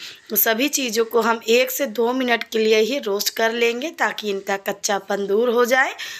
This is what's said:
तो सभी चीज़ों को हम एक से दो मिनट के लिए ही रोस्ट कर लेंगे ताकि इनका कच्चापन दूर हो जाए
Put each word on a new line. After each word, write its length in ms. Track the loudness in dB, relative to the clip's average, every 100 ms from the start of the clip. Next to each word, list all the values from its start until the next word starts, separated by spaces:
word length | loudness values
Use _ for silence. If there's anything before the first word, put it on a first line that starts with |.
| -18 -20 -6
तो 60 | -2
सभी 340 | 0 2 0
चीज़ों 360 | 0 -2 -2 0
को 160 | 2
हम 200 | 2 0 2
एक 220 | 2 2
से 160 | -2 -4
दो 260 | 0 0
मिनट 300 | 0 0 -2
के 160 | -2 0
लिए 220 | 2 4
ही 180 | 2 -2
रोस्ट 320 | -2 -2 -2
कर 220 | 0 0
लेंगे 380 | 2 0 0 -6
ताकि 380 | -2 -2 -2 -4
इनका 300 | -4 -4 -4
कच्चापन 680 | -4 -6 -2 -2 -2 -4 0
दूर 220 | 2 2
हो 160 | 2 4
जाए 300 | 4 2 -2 -12 -14